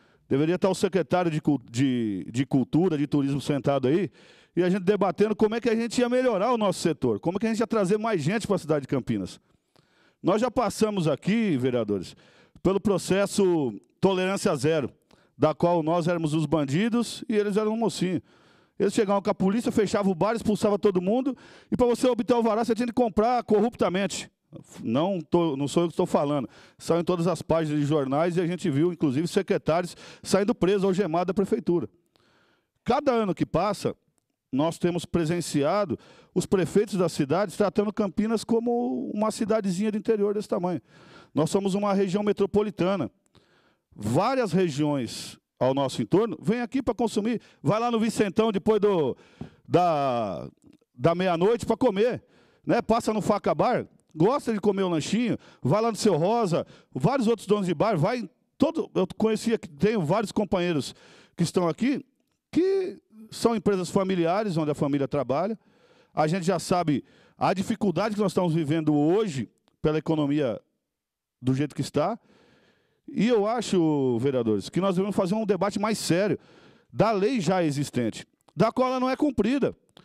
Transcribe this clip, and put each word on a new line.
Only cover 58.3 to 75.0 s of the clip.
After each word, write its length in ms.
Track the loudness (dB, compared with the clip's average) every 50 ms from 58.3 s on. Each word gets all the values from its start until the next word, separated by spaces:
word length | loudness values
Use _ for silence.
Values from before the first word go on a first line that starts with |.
| _ _ _ _ _
todo, 340 | 2 2 2 2 -2 -6 -4 -2
eu 120 | -2 -2 -2 -2
conhecia, 420 | -2 0 0 0 0 0 -2 -2 -2
tenho 420 | -4 -12 -6 0 0 0 2 0
vários 300 | 0 0 0 -2 -2 -2
companheiros 640 | -4 -4 -2 -2 -2 0 0 0 0 -2 -2 -4 -12 -18 -20 -20 -20 -20 -20 _ _
que 60 | -4
estão 260 | -4 0 0 0 0 0
aqui, 360 | 0 0 -2 -2 -2 -2 -6 _ _ _ _ _ _ _ _ _
que 500 | 0 2 2 2 2 0 -2 -4 -8 -14 _ _ _ -20 -20 -18
são 260 | -14 -2 0 0 0
empresas 340 | 2 0 0 0 0 -2 -2
familiares, 640 | 0 0 0 0 0 0 2 0 0 0 -2 -2 -2
onde 140 | -2 -2 -2
a 40 | -2
família 340 | -2 -2 -2 0 -2 -2 -2
trabalha. 500 | -2 -4 -2 -2 -2 -2 -2 -4 -6 -8 _ _ _ _ _ _ _ _ _ _
A 160 | -2 -2 0 0
gente 160 | 0 -2 0
já 160 | -2 -2 -2
sabe 440 | -2 -2 0 0 2 0 0 -2 -4 _ _ _ _ _ _
a 160 | -2 0 0
dificuldade 600 | 0 0 -2 -4 -4 -2 0 0 0 0 -2 -2 -2
que 60 | -2
nós 100 | -2 0
estamos 240 | 0 0 0 0 0
vivendo 400 | 0 0 0 -2 0 0 2 2
hoje 560 | 2 4 2 2 2 0 -2 -4 -6 -8 -8 _ _ _ _ _ _
pela 160 | -2 0 0 0
economia 640 | -2 -2 -2 0 0 0 0 0 0 -2 -4 -6 _ _ _ _ _ _ _ _ _ _ _ _ _ _ _ _
do 100 | -2 -2
jeito 220 | 0 0 -2 -4 -4
que 60 | -6
está. 360 | -8 -4 -2 -2 0 0 -2 -6 _ _ _ _ _ _ _ _ _ _ _ _ _ _ _ _ _ -10
E 180 | -4 0 2
eu 180 | 2 4 2 2
acho, 720 | 0 -2 -2 -2 0 0 2 2 2 2 2 2 2 0 0
vereadores, 480 | 0 0 0 0 2 2 0 0 -2 -2
que 120 | -2 0
nós 140 | 0 2 2
devemos 220 | 0